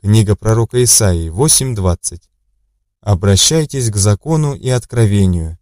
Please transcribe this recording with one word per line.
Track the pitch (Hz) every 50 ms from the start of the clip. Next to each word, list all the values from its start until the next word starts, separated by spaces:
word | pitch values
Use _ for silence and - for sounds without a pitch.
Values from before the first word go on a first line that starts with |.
Книга | - 98 107 110 107 101 104
пророка | - - 110 110 113 117 - - 123 123
Исаии | 117 - - 113 98 90 85 82 82
восемь | 80 92 135 156 - - 135 131 120
двадцать. | 104 95 92 85 - - - - 87 _ _ _ _ _ _ _ _ _ _ _ _ _ _ _ _
«Обращайтесь | _ - - 82 - 101 98 95 - - 156 165 156 147 - 139 123 117
к | 101
закону | 104 98 104 104 98 _ 151 160 156 151 147 139
и | - - 127
откровению. | 127 123 - - - 123 113 101 101 101 98 92 90 87 80 80 82 -